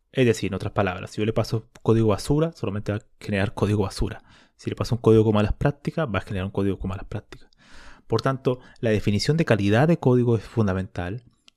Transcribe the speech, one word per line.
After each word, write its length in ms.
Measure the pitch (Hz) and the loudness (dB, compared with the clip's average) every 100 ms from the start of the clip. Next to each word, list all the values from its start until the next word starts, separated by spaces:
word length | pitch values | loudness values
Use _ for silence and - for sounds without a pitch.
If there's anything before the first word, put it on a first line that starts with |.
| _ | _
Es 140 | - 123 | 0 2
decir, 220 | 107 95 | 2 -2
en 60 | |
otras 200 | 95 - | -4 -4
palabras, 380 | - 98 90 98 | -2 -2 -4 -10
si 100 | - | -4
yo 40 | 107 | -2
le 80 | |
paso 360 | 117 110 113 - - | -2 -2 -4 -8 -4
código 260 | - 113 110 | 2 2 2
basura, 460 | 98 - 147 165 | 0 0 0 0
solamente 380 | - - 101 - | -4 -8 -6 -4
va 80 | 101 | -6
a 60 | - _ | -8 _
generar 340 | - 101 98 | -4 -2 -2
código 300 | - 101 107 | -2 0 0
basura. 400 | 95 - 101 - - - _ _ | -2 -4 -6 -6 -16 -20 _ _
Si 140 | - | -8
le 60 | - | -6
paso 200 | 110 113 | -4 2
un 60 | |
código 240 | 113 110 110 | 6 6 6
con 80 | |
malas 200 | 107 104 | 4 2
prácticas, 540 | - 143 - - 170 151 | 0 -2 -2 -6 -4 -4
va 120 | 95 | -4
a 20 | |
generar 240 | - 98 98 | -4 -6 -6
un 60 | |
código 280 | 101 98 92 | -2 -2 -2
con 100 | 95 | -6
malas 180 | 92 - | -8 -10
prácticas. 420 | 101 - - - _ _ - - - - | -12 -12 -20 -20 _ _ -20 -20 -20 -4
Por 140 | 113 | -2
tanto, 380 | 135 131 - 123 - - | 0 -2 -2 -4 -8 -6
la 120 | 113 | 0
definición 460 | 107 - 101 - 160 | 0 0 0 0 0
de 80 | 165 | 2
calidad 420 | 110 101 107 156 | 2 4 4 4
de 100 | 170 | 2
código 400 | 131 123 120 113 | 4 4 4 0
es 60 | |
fundamental 800 | - - 107 95 92 - 87 120 - _ _ | -2 -2 0 -2 -6 -8 -8 -10 -14 _ _